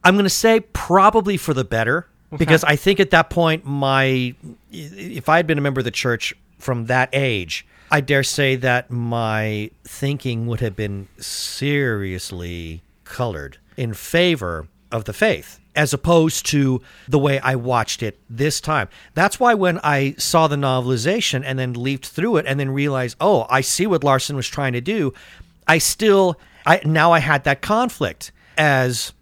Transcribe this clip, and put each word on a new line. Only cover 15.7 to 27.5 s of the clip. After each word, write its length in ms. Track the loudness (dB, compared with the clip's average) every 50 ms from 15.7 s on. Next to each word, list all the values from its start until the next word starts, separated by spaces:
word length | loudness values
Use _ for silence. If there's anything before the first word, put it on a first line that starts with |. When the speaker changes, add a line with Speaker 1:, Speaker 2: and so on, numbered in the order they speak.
| _
Speaker 1:
as 180 | 0 0 0 0
opposed 520 | -2 2 4 4 4 4 4 0 -4 -4
to 340 | -2 0 2 2 2 0 -2 -6 -12 -20 -20 -6
the 120 | 0 0 2
way 200 | 2 2 0 0
I 160 | 0 -2 -2
watched 460 | -2 -2 0 0 0 0 -2 -4 -6 -6
it 160 | -6 -6 _ _ _
this 320 | -4 -2 -2 -2 -2 -4
time. 260 | -4 -2 -2 -2 -2 -4 -10 -20 -20 -8 _
That's 260 | 0 0 0 2 2
why 140 | 2 2 4
when 260 | 4 2 0 0 0 0
I 320 | 0 0 2 0 -2 -2
saw 300 | -4 -4 2 4 4 4
the 80 | 4 2
novelization 880 | 0 0 0 0 0 0 0 -2 0 0 0 0 0 -2 -2 -4 -4 -4
and 120 | -4 -4 -4
then 140 | -4 -4 -4
leafed 320 | -4 -4 -4 -4 -4 -8
through 300 | -10 -6 -2 0 2 2
it 80 | 0 0
and 120 | 0 -2 -2
then 100 | -2 -2
realized, 460 | -2 -2 -2 -2 -2 -2 -4 -4 -4 _
"Oh, 260 | 2 4 4 4 2 2
I 120 | 0 0
see 260 | 0 0 -2 -2 0
what 160 | 0 0 2 2
Larson 320 | 2 2 2 0 -4 -6
was 120 | -6 -6
trying 260 | -6 -6 -4 -4 -2 -4
to 80 | -4
do," 320 | -4 -2 -2 0 -2 -2 -4 -6 -20 -20 -20 -20 -20 _ _ _ _
I 100 | 2 2 2
still, 600 | 2 -2 -2 2 4 6 6 6 6 4 0 _ _ _ _ -6 2
I, 160 | 2 2 2 2
now 260 | 0 2 4 6 6
I 80 | 6 4
had 240 | 4 2 0 0 2
that 180 | 0